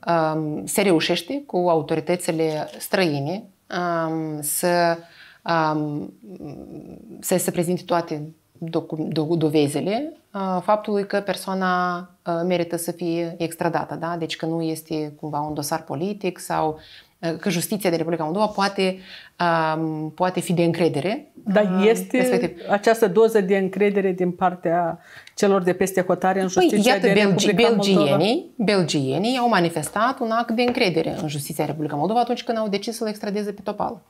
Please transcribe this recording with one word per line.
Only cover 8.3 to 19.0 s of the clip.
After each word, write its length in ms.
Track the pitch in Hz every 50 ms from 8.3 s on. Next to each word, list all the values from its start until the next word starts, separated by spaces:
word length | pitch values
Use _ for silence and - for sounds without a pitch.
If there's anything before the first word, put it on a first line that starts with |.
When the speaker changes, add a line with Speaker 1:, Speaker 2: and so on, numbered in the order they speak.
| 160 _ _ _ _ -
Speaker 1:
docu-, 500 | 170 165 165 165 156 - - 156 156 -
do-, 300 | 151 156 156 151 175 165
dovezile, 760 | 156 156 147 160 147 143 143 151 131 175 202 233 294 311 320 - _ _ _
uh, 280 | 196 196 190 185 180
faptului 440 | 175 - 214 214 208 220 214 202 196
că 140 | 196 - 202
persoana, 800 | 196 196 180 185 - - 190 190 190 185 180 180 180 180 175 175 185 - _ _ _
uh, 160 | - 170 165 170
merită 320 | 180 180 175 170 170 170 170
să 140 | 170 -
fie 440 | 170 170 180 170 165 170 170 165 170 175
extradată, 580 | 170 160 - - 175 175 156 156 143 - 143
da? 200 | 147 - 165 170 170
Deci 160 | 165 156 -
că 100 | - -
nu 160 | 160 165 165
este 520 | 165 160 160 160 160 - 165 156 151 151 147 147
cumva 200 | - 156 147 147
un 140 | 147 151 151
dosar 300 | 147 143 143 165 156 160
politic 560 | - 139 139 165 196 208 202 - 214 196 -
sau, 400 | - - 170 160 160 156 156 156 - - - - - _ _ _
uh, 160 | - 165 160 165
că 100 | - 208
justiția 400 | 175 170 160 - 220 196 202 185
din 80 | 165 165
Republica 260 | 160 160 170 160 160
Moldova 240 | 151 160 202 214 208
poate, 500 | 214 - 196 196 196 202 190 185 185 185